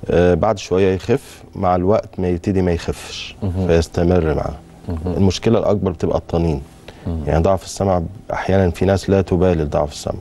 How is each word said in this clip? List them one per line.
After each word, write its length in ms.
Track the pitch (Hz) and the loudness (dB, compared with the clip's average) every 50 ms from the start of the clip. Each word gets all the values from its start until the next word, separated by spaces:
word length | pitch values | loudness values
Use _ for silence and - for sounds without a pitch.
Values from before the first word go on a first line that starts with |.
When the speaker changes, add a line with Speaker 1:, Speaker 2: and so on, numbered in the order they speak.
| - - | -2 0
Speaker 1:
آه، 240 | - 82 90 90 90 | 2 4 6 4 4
بعد 240 | 82 80 104 113 101 | 4 2 0 0 -2
شوية 360 | - - 87 92 98 95 95 | -2 -2 0 2 2 2 0
يخف، 480 | 95 - - 120 139 - - - - - - - | 0 0 -2 -2 -2 -2 -8 -20 -20 -20 -16 -10
مع 200 | 95 95 90 90 | -2 0 2 2
الوقت 340 | 90 90 92 107 113 - - - - | 2 2 2 2 2 0 -4 -8 -4
ما 80 | 92 90 | -2 -2
يبتدي 320 | 87 85 - - 98 95 | -2 -2 0 0 0 2
ما 100 | 92 90 | 2 2
يخفش، 640 | 85 80 - - 85 - - - - - - - - - - | 0 0 -2 -6 -8 -8 -8 -14 -14 -14 -14 -14 -12 -8 -6
Speaker 2:
مهم. 240 | 98 85 92 92 87 | -6 -4 -2 0 2
Speaker 1:
فيستمر 680 | 82 82 82 - - - 87 87 90 90 80 80 76 | 4 2 2 0 -2 0 2 2 2 2 2 0 -2
معاه. 180 | - - - 73 - - - - - - - | -2 -4 -6 -8 -10 -14 -20 -20 -20 -10 -8
Speaker 2:
مهم. 240 | 90 82 80 92 87 - | -8 -6 -4 -4 -2 2
Speaker 1:
المشكلة 420 | 98 95 90 - - 113 113 107 | 2 2 2 2 0 2 2 2
الأكبر 320 | - - 101 104 92 95 | 2 2 0 0 0 -2
بتبقى 260 | 85 - - 85 - 76 | -4 -2 -4 -2 -2 -2
الطنين. 440 | - - - 85 85 82 78 71 69 - - - - - - - - - | -4 -2 -2 0 0 0 0 -2 -4 -10 -18 -20 -20 -20 -20 -14 -10 -8
Speaker 2:
مم. 100 | 85 80 73 69 | -6 -6 -2 0
Speaker 1:
يعني 160 | 73 80 82 | 0 2 2
ضعف 200 | 95 95 92 - | 2 2 0 -2
السمع 380 | - - - 95 98 95 90 82 - - - - - - | -10 -6 -2 0 0 2 0 0 -4 -10 -14 -10 -8 -8
أحيانا 360 | - - - - 98 95 90 | -8 -2 0 2 2 2 2
في 160 | 85 - 95 | 2 0 0
ناس 240 | 92 98 95 - - | 2 2 0 2 2
لا 120 | 98 98 | 2 2
تبالي 420 | 92 - 95 87 87 92 90 82 78 | 2 2 0 2 4 2 2 2 0
ضعف 280 | 73 76 78 76 76 | -2 0 -2 -2 -2
السمع 220 | 76 - - - - - | -4 -10 -8 -8 -8 -8